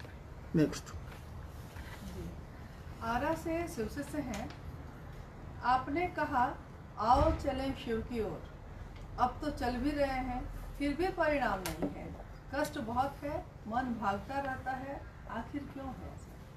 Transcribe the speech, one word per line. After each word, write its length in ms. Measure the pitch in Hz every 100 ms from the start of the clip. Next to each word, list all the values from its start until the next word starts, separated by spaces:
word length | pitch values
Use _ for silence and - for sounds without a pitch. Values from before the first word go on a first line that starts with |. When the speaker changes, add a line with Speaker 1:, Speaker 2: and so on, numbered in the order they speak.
| - - - - -
Speaker 1:
Next। 300 | 165 147 -
Speaker 2:
जी, 1500 | - - - - - - - - - - - - 196 185 170 - - - - - - -
आरा 320 | 226 240 294
से 340 | 320 339 330 339
शिव 200 | - 214
शिष्य 240 | 285 285 302
हैं, 320 | 247 208 - - - - - - - - - - - -
आपने 420 | 240 254 254 302 359
कहा, 520 | 339 302 269 254 - - - - -
"आओ 340 | 220 269 320
चलें 420 | - 294 262 269 262
शिव 160 | 240 226 220
की 80 | 240
ओर।" 220 | 196 147 - - - - - - - -
अब 180 | 247 -
तो 60 | 302
चल 200 | - 240
भी 200 | 247 277
रहे 160 | 285 269
हैं, 500 | 262 254 247 - - - -
फिर 160 | 285
भी 140 | 285 370
परिणाम 520 | 370 311 285 240 190
नहीं 300 | 175 160 285
है, 260 | - - - - - -
कष्ट 240 | 269 302 302
बहुत 360 | 226 240 277 -
है, 220 | 285 - - - 208
मन 280 | 233 254 220
भागता 400 | 208 202 - 277
रहता 300 | 277 254 254
है, 300 | 262 277 277 - - -
आखिर 300 | 226 233 285
क्यों 260 | 277 269 269
है 60 |
ऐसा? 440 | 240 - - - - -